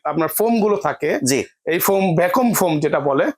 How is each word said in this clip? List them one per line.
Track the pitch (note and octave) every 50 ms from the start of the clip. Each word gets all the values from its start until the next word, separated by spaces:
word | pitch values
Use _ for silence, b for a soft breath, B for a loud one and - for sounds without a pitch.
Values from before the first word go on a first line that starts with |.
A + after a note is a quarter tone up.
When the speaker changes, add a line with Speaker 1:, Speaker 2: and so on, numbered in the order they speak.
| -
Speaker 1:
আপনার | D3+ D3 D#3+ D#3+ D#3
ফোম | - - G#3 A#3 A#3 A3+
গুলো | G#3+ G#3+ G3+
থাকে, | G3 - D3 C#3 - - D3+ F3+ G3+ -
Speaker 2:
জি। | B2 C3+ A#2+ F#2+ - _ _ -
Speaker 1:
এই | - D#3+ E3+
ফোম, | - - G3 G3 F#3+ F#3+ E3
ভ্যাকুয়াম | E3+ F3 F3+ F3+ B3+ B3 A#3+
ফোম | F#3 - F#3+ F3 D#3 D3+
যেটা | D3+ D3 D#3 D3+
বলে, | C#3 C#3+ C3+ C#3+ F#3 D#4+ -